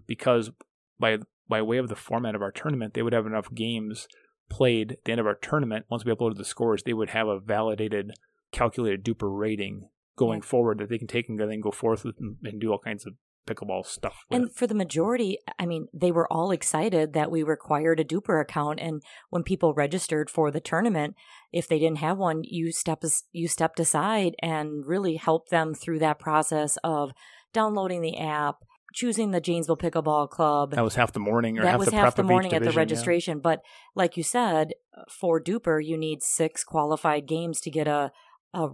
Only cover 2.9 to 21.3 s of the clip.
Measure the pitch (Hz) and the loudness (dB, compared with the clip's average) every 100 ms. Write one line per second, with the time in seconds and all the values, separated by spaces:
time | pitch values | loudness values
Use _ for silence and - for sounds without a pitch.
2.9 | 123 117 117 110 110 98 117 113 117 107 | -2 0 0 0 -4 -6 -4 -4 -4 -4
3.9 | 110 - _ _ _ - - 127 117 110 | -8 -14 _ _ _ -10 2 4 4 0
4.9 | 113 - 117 107 104 - 156 127 107 - | -6 -2 0 0 -2 -2 0 0 -4 -4
5.9 | 120 113 110 117 101 98 - 117 104 - | -4 -2 0 0 -2 -8 -2 2 2 0
6.9 | 113 104 113 110 98 104 104 110 107 107 | -2 -2 0 0 -2 -2 0 0 0 -2
7.9 | 104 101 - _ _ _ - 117 127 113 | -4 -4 -10 _ _ _ -2 -2 0 -2
8.9 | 98 107 110 104 98 107 107 98 101 - | 0 -2 -2 -2 -2 -2 -2 -4 -8 -16
9.9 | _ _ - 117 110 - 123 117 107 104 | _ _ -2 0 0 0 2 2 2 -2
10.9 | 117 117 120 117 107 107 107 107 - 113 | -6 -4 -4 -2 -2 -4 -2 -4 -2 0
11.9 | 110 120 - 110 104 113 104 113 101 - | 0 -2 -10 -10 -10 -12 -4 -2 0 -2
12.9 | 104 104 - _ _ - 110 104 92 - | -10 -10 -18 _ _ -10 -8 -6 -6 -6
13.9 | - 104 - - 240 247 - 240 214 185 | -8 -8 -8 -4 -2 -2 -2 -2 0 -2
14.9 | 160 190 247 208 196 - - 175 165 - | 0 0 0 0 -4 -8 -8 -6 -6 -8
15.9 | 151 180 170 160 165 180 175 - 156 208 | -2 2 2 2 2 0 0 0 0 2
16.9 | 180 156 156 151 160 151 151 - 147 160 | 2 2 2 0 0 0 -2 0 2 4
17.9 | 160 151 170 - 160 147 156 147 156 165 | 2 2 -2 2 2 2 0 -2 -2 -4
18.9 | 156 - - - 175 160 190 165 147 143 | -6 -8 -20 -6 -4 -2 2 2 4 2
19.9 | 175 - 156 151 - 151 147 - 165 226 | 0 -2 -2 0 2 2 0 -2 0 2
20.9 | 175 147 - - | 2 -2 -6 -20